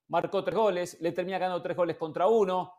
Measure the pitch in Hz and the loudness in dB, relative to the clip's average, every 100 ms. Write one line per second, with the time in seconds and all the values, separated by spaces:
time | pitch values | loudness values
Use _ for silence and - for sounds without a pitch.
0 | - 165 170 196 185 170 214 175 175 - | -4 -2 0 -2 -2 0 2 0 -4 -4
1 | - - 180 190 185 175 175 156 170 160 | -4 -2 -4 -2 -2 -2 -4 -2 0 -2
2 | 160 156 185 226 190 185 175 | -6 2 4 4 4 0 -4